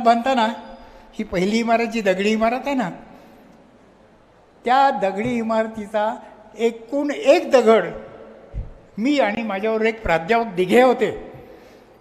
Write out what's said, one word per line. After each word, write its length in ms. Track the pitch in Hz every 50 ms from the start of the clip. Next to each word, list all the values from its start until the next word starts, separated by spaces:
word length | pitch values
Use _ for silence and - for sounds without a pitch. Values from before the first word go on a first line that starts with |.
| 233
बांधताना, 400 | 226 240 233 233 269 262 247 220 233 233 - - - - - - - - - - - -
ही 100 | - 214
पहिली 340 | - 202 180 185 202 214
इमारत 280 | 226 226 233 226 226 233
जी 160 | 220 214 226
दगडी 280 | 202 196 185 185 202 214
इमारत 300 | 220 220 220 226 247 254 254
आहे 100 | 285 285
ना, 140 | 254 208 170 165 - - - - - - - - - - - - - _ _ _ _ _ _ _ _ _ _ _ _ _ _ _ _ _ _ _ _ -
त्या 240 | 233 254 269 269 277
दगडी 400 | 262 - 190 190 - 196 220 254
इमारतीचा 840 | 247 233 220 220 226 220 220 220 220 214 208 202 - 208 208 220 247 247 - - - - - - -
एकूण 540 | 202 233 233 233 - - - 285 285 294 285
एक 400 | 240 202 - 262 311 359 - 247
दगड 320 | 277 254 226 220 226 208 170 165 - - - - - - - - - - - - - - - - - - - - -
मी 220 | 190 220 285 294 277
आणि 240 | 233 202 208 233 226
माझ्यावर 380 | 214 190 196 208 220 226 220
एक 220 | 220 220 220 - -
प्राध्यापक 500 | - 165 165 170 175 226 233 233 220 180
दिघे 280 | 180 185 175 208 240
होते, 500 | 254 254 240 - 220 170 - - - - - - - - - - - - - - - - - _